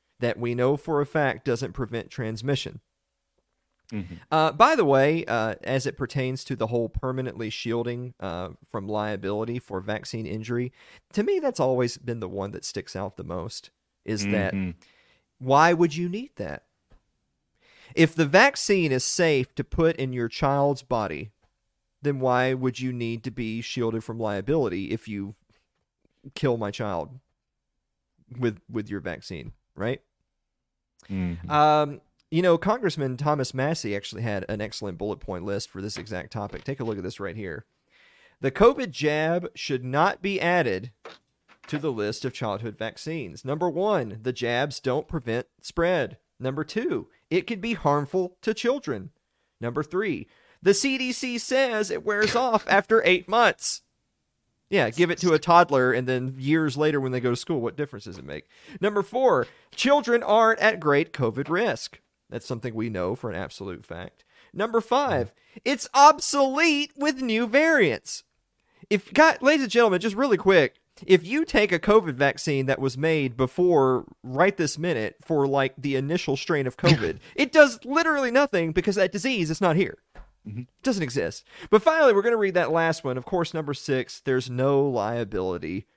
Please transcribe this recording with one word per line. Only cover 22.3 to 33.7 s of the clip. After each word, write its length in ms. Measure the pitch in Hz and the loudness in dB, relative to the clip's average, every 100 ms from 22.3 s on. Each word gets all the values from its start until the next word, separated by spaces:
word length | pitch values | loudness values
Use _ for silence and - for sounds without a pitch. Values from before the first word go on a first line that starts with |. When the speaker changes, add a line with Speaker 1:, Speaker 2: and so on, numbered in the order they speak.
| 123 127 | 2 2
Speaker 1:
would 260 | 131 127 123 | 0 -2 -2
you 120 | 127 | -6
need 300 | 123 117 113 | -4 -4 -6
to 60 | 127 | -8
be 300 | 120 113 113 | -8 -6 -6
shielded 420 | - 127 113 110 | -8 -4 -2 -4
from 160 | - 117 | -6 -6
liability 720 | 110 101 101 156 117 90 80 | -4 -4 -2 0 0 -2 -6
if 160 | 107 - | -6 -8
you 260 | 101 98 - _ _ _ _ _ _ _ _ 139 | -10 -10 -14 _ _ _ _ _ _ _ _ -20
kill 220 | - 143 117 | -4 -2 0
my 140 | 104 | -4
child 480 | - 107 87 73 127 _ _ _ _ _ _ _ _ _ _ _ 123 | -6 -6 -4 -6 -12 _ _ _ _ _ _ _ _ _ _ _ -4
with, 220 | 120 101 _ | -4 -4 _
with 200 | 113 104 | -8 -6
your 120 | 101 | -6
vaccine, 520 | 82 80 - 85 - - _ - | -6 -10 -10 -12 -14 -18 _ -8
right? 240 | 110 135 _ _ _ _ _ _ _ _ _ _ - | -6 -6 _ _ _ _ _ _ _ _ _ _ -10
Speaker 2:
Mm-hmm. 420 | 95 90 85 85 | -6 -4 -6 -4
Speaker 1:
Um, 500 | 151 151 151 147 143 _ _ - | 2 4 4 2 -4 _ _ -4
you 120 | 160 | 0
know, 160 | 180 165 | 4 4
Congressman 580 | 190 240 202 151 135 123 | 2 0 0 -2 -4 -2
Thomas 380 | 147 147 127 | 0 0 -2
Massie 400 | 131 139 | -2 -2